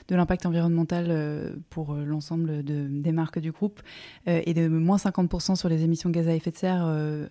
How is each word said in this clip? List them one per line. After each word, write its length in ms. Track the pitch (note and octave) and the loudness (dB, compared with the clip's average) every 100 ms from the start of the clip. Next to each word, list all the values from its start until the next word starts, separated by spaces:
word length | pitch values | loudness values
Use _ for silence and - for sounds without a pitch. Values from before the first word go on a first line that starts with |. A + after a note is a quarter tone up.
| - | 0
de 80 | F3+ | 2
l'impact 320 | E3+ F#3 F3 | 4 2 0
environnemental, 580 | E3+ E3+ E3 D#3+ F3 E3+ | 2 2 2 2 0 0
euh, 460 | D#3+ D3+ D3+ - - - | 0 -2 -4 -6 -10 -10
pour, 240 | E3 D3 | -8 -6
euh, 100 | D3 | -4
l'ensemble 600 | D3 D3+ D3 E3 D#3+ D3 | -4 -4 -4 -2 -2 -2
de, 240 | C#3+ D3 C#3+ | -4 -4 -4
des 220 | C#3+ D#3+ | -2 0
marques 260 | E3 D#3+ E3+ | 0 0 -4
du 140 | D#3+ | -6
groupe, 280 | - G3+ - - - - - F3+ | -2 -4 -4 -18 -20 -20 -6 0
euh, 140 | E3 E3+ | 0 2
et 100 | E3 | 2
de 120 | E3 | 2
moins 300 | D#3+ E3+ G3+ | 4 4 4
cinquante 320 | G3 F#3 F3 | 2 0 0
pour 140 | F3 | 0
cent 120 | F#3+ F#3+ | 0 0
sur 140 | F3 | 2
les 140 | D#3+ | 2
émissions 260 | E3 E3 F3 | 2 2 0
de 60 | E3+ | 0
gaz 120 | E3 | 2
à 60 | |
effet 180 | D#3+ E3+ | 0 -2
de 60 | - | -2
serre, 260 | F#3 F3+ E3 | 0 0 0
euh, 400 | D#3 D3+ D3+ - | 0 -2 -4 -8